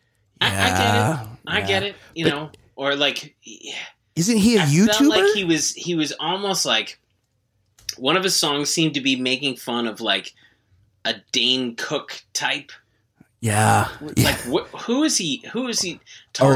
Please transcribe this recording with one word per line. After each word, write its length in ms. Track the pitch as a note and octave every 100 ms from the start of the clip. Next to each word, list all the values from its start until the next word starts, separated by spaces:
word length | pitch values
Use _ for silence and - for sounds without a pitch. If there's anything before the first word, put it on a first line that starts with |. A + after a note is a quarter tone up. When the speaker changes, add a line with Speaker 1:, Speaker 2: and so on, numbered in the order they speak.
| _ _ _ _
Speaker 1:
I, 60 | -
I 40 |
get 180 | G2 F#2+
it. 100 | F#2
Speaker 2:
Yeah, 480 | G2+ G#3 G#2+ D#3 A2 A#2 -
Speaker 1:
I 120 | G3
Speaker 2:
yeah. 80 | G3
Speaker 1:
get 160 | F#3+
it, 120 | G3+ G3 -
you 120 | D#3+ D#3+
Speaker 2:
But 40 | C#3+
Speaker 1:
know, 160 | D3+ - _ -
or, 200 | C#3 C#3+
like, 400 | C#3+ - D3+ _
yeah. 300 | - G#2+ - - - - _ -
Speaker 2:
Isn't 220 | F3 A3+
he 200 | G3+ A3+
a 40 |
Speaker 1:
I 40 | D3+
Speaker 2:
YouTuber? 220 | D3 G#3+ G#3+
Speaker 1:
felt 120 | C#4+
like 240 | - G3
he 100 | G#3+
was, 300 | F3+ D#3+ -
he 220 | - E3+ E3+
was 160 | D3 -
almost 460 | D#3 F#3+ G3+ F3 C#3+
like, 340 | A2+ G#2 - _ _ _ _ _ _ _ _ - -
one 180 | B2+ F3
of 60 |
his 120 | F#3 -
songs 340 | D#3+ C#3+ D3
seemed 240 | - D#3+ C#3+
to 60 |
be 140 | C3 C3
making 400 | B2+ C3 C#3 B2
fun 300 | - A#2+ A#2
of, 140 | G2+
like, 320 | A2 G2 - - _ _ _ _ _ _ A2
a 100 | A2 -
Dane 440 | - A#2+ C3 B2+ A#2
Cook 480 | - C#3+ - - -
type. 380 | - C3+ C#3+ - - _ _ _ _ _ _
Speaker 2:
Yeah. 480 | A2+ G#2 A2 G#2 - -
Speaker 1:
Like, 120 | D3+ -
Speaker 2:
Yeah. 200 | - - A#2+
Speaker 1:
wh-, 220 | D#3+ - -
who 200 | - B3
is 140 | D#4 -
he, 260 | E3 B2+ -
who 160 | A3 B3+
is 140 | G#3+
he 180 | F#3 D#3 - - _ -
Speaker 2:
Oh, 60 |
like 60 | C3+